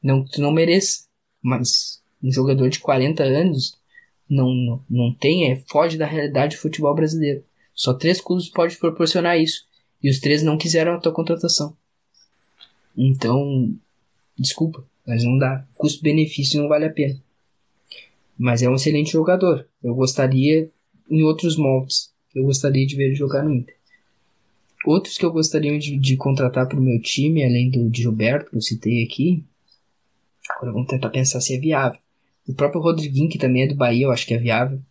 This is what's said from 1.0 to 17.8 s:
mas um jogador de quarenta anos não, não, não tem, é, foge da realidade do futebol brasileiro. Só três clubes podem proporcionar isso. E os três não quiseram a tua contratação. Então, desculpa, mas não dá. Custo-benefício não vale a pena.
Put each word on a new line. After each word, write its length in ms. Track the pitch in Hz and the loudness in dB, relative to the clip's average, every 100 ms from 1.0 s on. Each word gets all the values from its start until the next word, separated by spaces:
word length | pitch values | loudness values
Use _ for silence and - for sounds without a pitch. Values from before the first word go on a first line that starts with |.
| - _ _ _ | -10 _ _ _
mas 600 | 131 127 123 - - - _ _ | -2 -2 0 -2 -4 -14 _ _
um 100 | 131 | -2
jogador 380 | 131 131 135 127 | 0 2 2 2
de 100 | 131 | 0
quarenta 440 | - 131 135 160 | 0 2 2 0
anos 540 | 139 139 185 139 131 - _ - _ _ _ | 2 2 2 0 -4 -8 _ -20 _ _ _
não, 240 | 139 127 | 2 2
não, 300 | 127 120 120 - | 2 -2 -4 -2
não 240 | 120 120 | 0 0
tem, 380 | 123 139 175 151 | 0 0 2 2
é, 120 | 131 - | -2 -2
foge 300 | 147 165 160 | 0 0 0
da 80 | 151 | -2
realidade 500 | 156 143 139 143 156 | -2 -2 0 0 -2
do 60 | |
futebol 320 | 156 156 147 | -6 -2 0
brasileiro. 500 | 156 156 160 147 139 - _ _ | 2 0 0 -2 -4 -8 _ _
Só 200 | - - | -6 -2
três 280 | 131 160 185 | 0 0 0
clubes 280 | - 180 170 | 0 -4 -2
podem 280 | - 170 170 | 0 0 0
proporcionar 640 | 170 165 165 175 170 170 | -2 0 0 2 2 2
isso. 280 | 160 - _ _ _ _ | 2 -2 _ _ _ _
E 80 | 139 | 0
os 100 | 135 | 0
três 240 | 139 151 | 2 2
não 140 | 156 156 | 2 0
quiseram 360 | 170 165 160 | 0 2 2
a 60 | 170 | 0
tua 120 | 165 | -2
contratação. 640 | 160 160 165 170 - 147 - _ _ _ _ _ _ _ _ - _ _ - | -2 -2 -2 0 -2 -2 -10 _ _ _ _ _ _ _ _ -20 _ _ 0
Então, 760 | 131 135 113 127 143 135 120 - _ _ _ _ _ - | 0 2 0 0 0 0 -2 -4 _ _ _ _ _ -4
desculpa, 480 | 131 - 160 160 - _ - | -4 -2 -4 -4 -20 _ -4
mas 180 | 117 | -2
não 140 | 120 131 | 2 2
dá. 280 | 131 135 - _ | 2 -2 -10 _
Custo-benefício 880 | 151 - 156 156 156 - 139 147 | -4 0 0 2 0 -2 -2 0
não 80 | 147 | 2
vale 160 | 151 156 | 0 0
a 60 | |
pena. 280 | 156 139 135 _ _ _ _ _ _ | -2 -2 -4 _ _ _ _ _ _